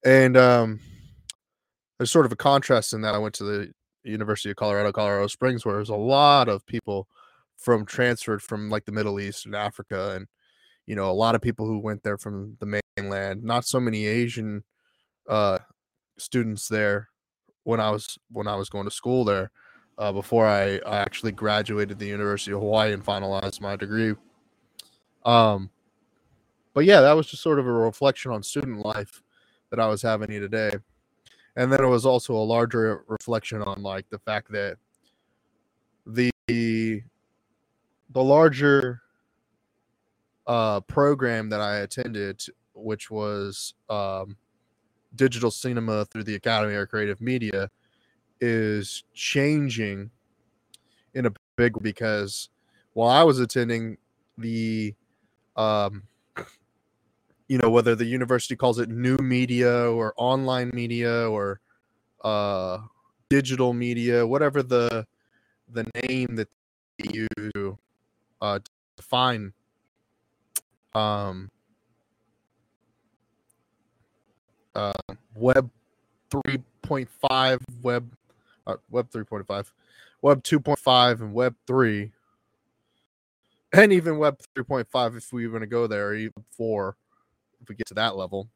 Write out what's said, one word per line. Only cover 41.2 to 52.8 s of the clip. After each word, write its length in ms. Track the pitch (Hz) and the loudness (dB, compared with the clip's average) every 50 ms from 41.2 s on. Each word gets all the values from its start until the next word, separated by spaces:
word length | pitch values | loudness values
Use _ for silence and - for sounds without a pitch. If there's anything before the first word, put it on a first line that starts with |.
| 131 123 117 113 110 107 | 0 -2 -2 -2 -4 -4
that 100 | 107 104 | -4 -4
I 180 | 104 101 104 104 | -2 -2 -2 -4
attended, 640 | 101 98 - - 123 120 113 104 101 98 98 _ - - - _ _ _ _ | -6 -6 -8 -8 -8 -8 -6 -6 -6 -8 -8 _ -14 -16 -16 _ _ _ _
which 380 | - 107 110 107 104 - - | -14 -8 -8 -8 -8 -8 -10
was, 640 | 110 107 107 104 104 101 98 101 95 - - - - _ _ - | -8 -6 -4 -4 -4 -4 -6 -8 -8 -10 -14 -14 -16 _ _ -6
um, 460 | 110 104 101 98 95 95 95 101 101 _ _ _ _ _ _ _ _ _ _ _ _ _ _ _ - | -4 -4 -4 -4 -4 -6 -8 -10 -14 _ _ _ _ _ _ _ _ _ _ _ _ _ _ _ -2
digital 340 | 117 135 131 120 117 120 113 | 2 2 2 2 2 -2 -2
cinema 540 | - - - 127 123 120 113 110 107 107 104 | -2 -2 -6 -4 -4 -2 -2 -2 -2 -2 -2
through 180 | - - 113 107 | -4 -6 -10 -8
the 140 | 110 104 | -8 -8
Academy 400 | 98 - 120 113 107 107 104 104 | -6 -2 0 0 0 0 0 -2
of 120 | 101 101 - | -4 -4 -4
Creative 320 | - 107 104 104 101 - | -4 -4 -2 -4 -4 -6
Media, 480 | 113 120 127 127 117 107 98 98 98 98 _ _ _ _ _ _ _ _ _ _ _ _ _ _ | -4 -4 -2 -2 -2 -4 -4 -4 -4 -6 _ _ _ _ _ _ _ _ _ _ _ _ _ _
is 640 | 127 120 117 113 110 107 107 107 98 - - - - _ _ | -2 0 0 0 0 0 -2 -4 -6 -8 -12 -14 -16 _ _
changing 960 | - - - - 143 139 147 151 151 143 135 113 113 110 101 101 98 98 110 _ _ _ _ _ _ _ _ _ _ _ _ - _ _ _ _ _ _ _ _ | -10 -8 -2 0 0 2 2 2 0 -2 -2 -4 -4 -6 -6 -6 -8 -12 -14 _ _ _ _ _ _ _ _ _ _ _ _ -20 _ _ _ _ _ _ _ _
in 120 | 131 127 | -2 -2
a 60 | 117 104 - _ _ _ | -2 -2 -4 _ _ _
big, 260 | - 120 120 107 110 104 | 2 2 2 2 0 -6
because 640 | 110 101 - 117 110 107 104 101 98 - - - - _ _ _ _ _ _ | -6 -6 -4 -4 -2 -2 -2 -4 -6 -8 -12 -14 -14 _ _ _ _ _ _